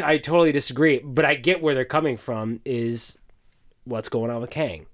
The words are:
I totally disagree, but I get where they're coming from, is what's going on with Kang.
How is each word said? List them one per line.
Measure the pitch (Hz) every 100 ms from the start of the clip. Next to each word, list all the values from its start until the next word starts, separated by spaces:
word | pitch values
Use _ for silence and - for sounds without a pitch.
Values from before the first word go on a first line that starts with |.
| 151
I | 156
totally | 151 170 165
disagree, | 143 - 123 156 131
but | 147 127 147
I | 147
get | 131 180
where | 160 135
they're |
coming | 127 151 156 117
from, | - 113 110 113
is | - 120 117 117 - - - _ _ _ _ _
what's | - 117 -
going | 117 113
on | 120
with | 120
Kang. | 151 147 82 73